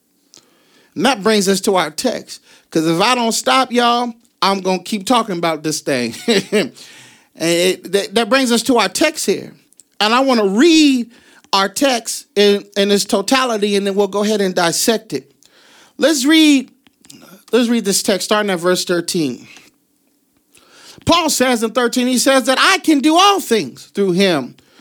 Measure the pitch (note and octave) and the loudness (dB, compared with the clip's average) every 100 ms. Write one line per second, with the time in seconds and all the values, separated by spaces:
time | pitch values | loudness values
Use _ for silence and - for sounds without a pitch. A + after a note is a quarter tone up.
0 | _ _ _ - _ _ _ _ _ - | _ _ _ -20 _ _ _ _ _ -4
1 | A#3 A3 G3+ G#3+ F#3+ F#3+ A3 F#3 D#3 - | -2 -2 -2 -2 -2 -2 -2 -2 -4 -6
2 | B3 - - - _ - _ E3 D#3+ E3 | -6 -8 -12 -20 _ -20 _ -4 -2 0
3 | A3 B3 A3+ G#3+ B3+ C4 B3+ A#3+ A#3+ A#3+ | 0 0 -2 -2 0 0 0 0 0 0
4 | B3 - _ - F#3+ G3 F#3 F#3 F3+ A3 | -4 -10 _ -4 -2 -2 -2 -4 -4 -8
5 | F#3+ B3 G#3 F3 E3+ D#3 D#3 D3+ - C3 | 0 0 0 -4 -4 -4 -6 -6 -4 -4
6 | A#2 A#2 - G3 F#3+ G#3 C3 - - - | -4 -6 -2 -2 0 -4 -4 -10 -20 -20
7 | - _ _ - E3 E3+ F#3 - F#3+ G3 | -20 _ _ -8 -2 0 0 -2 -4 -4
8 | F3+ G#3+ G#3+ C4+ B3 A#3 A#3 A#3+ G3 - | -2 -4 0 0 2 0 2 2 0 0
9 | D4+ D4+ - D3 B2 - _ _ _ - | -2 -2 -4 -4 -6 -20 _ _ _ -4
10 | G#3+ A#3+ C4+ A#3+ G3+ G#3 E4+ D#4+ D4 B3+ | 0 2 2 2 2 4 6 6 4 2
11 | A3+ - _ - - G3 G3 G3 C#4 A#3 | -4 -12 _ -20 -4 -2 -2 0 0 0
12 | - - - G3+ G3+ G3+ G3+ - G3+ G3+ | -4 -12 -6 2 2 2 -2 -4 0 0
13 | - G3+ G3 C4 B3+ G#3+ G#3 G3+ G3+ G3 | 0 -2 0 0 0 -2 0 0 -2 -2
14 | G3 G3+ G#3 G#3+ F#3+ F#3 E3+ - - A3 | -2 0 -2 0 0 0 -2 0 -2 -2
15 | - C3+ - _ _ _ _ - _ - | -4 -10 -10 _ _ _ _ -20 _ -2
16 | C4 D4 C4+ D#4+ D4+ C4+ - _ _ _ | 0 0 2 4 6 4 0 _ _ _
17 | _ - - - - A3+ A#3 A#3 G3 F#3 | _ -20 -20 -20 -2 0 2 0 0 -2
18 | - F#3 - G#3+ G3+ F3 F3+ F3+ - F3 | 0 -2 0 -2 0 -2 0 -2 -2 -4
19 | E3+ F3+ C#3 A#2+ - - - _ _ _ | -2 -4 -4 -6 -16 -20 -20 _ _ _
20 | _ _ _ _ _ _ _ - - - | _ _ _ _ _ _ _ -20 -20 -10
21 | - E4+ D#4+ - B3+ A#3 A3+ B3+ A#3+ B3+ | 0 2 2 0 0 0 -2 -2 -2 0
22 | B3 B3 C#4 C4+ A#3 B3+ D4+ F#4+ - C#4+ | 0 0 2 2 2 2 2 2 2 2
23 | D4+ E4 G4+ G4 - A3+ C3 B2+ - - | 4 4 4 2 0 -2 -2 -12 -12 -4
24 | G3 F3 G3 D3+ A#2+ - _ _ | 0 2 2 0 -4 -16 _ _